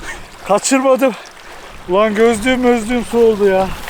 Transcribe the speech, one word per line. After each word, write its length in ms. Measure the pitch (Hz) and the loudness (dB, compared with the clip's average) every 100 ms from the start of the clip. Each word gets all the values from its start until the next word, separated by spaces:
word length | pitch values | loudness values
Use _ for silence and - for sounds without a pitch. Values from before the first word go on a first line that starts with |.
| - - - - - | -12 -14 -16 -14 -2
kaçırmadım. 680 | 202 - 269 269 254 262 196 - - - - - - - | 0 2 0 2 2 2 -2 -10 -20 -20 -20 -18 -16 -2
Ulan 260 | 190 220 208 | 0 2 2
gözlüğüm, 460 | 226 220 247 254 | 2 2 0 0
gözlüğüm 440 | 247 240 214 247 214 | 2 0 0 -4 -2
su 120 | 233 | 2
oldu 300 | 226 208 202 | 2 4 2
ya. 200 | 190 190 - | 2 0 -4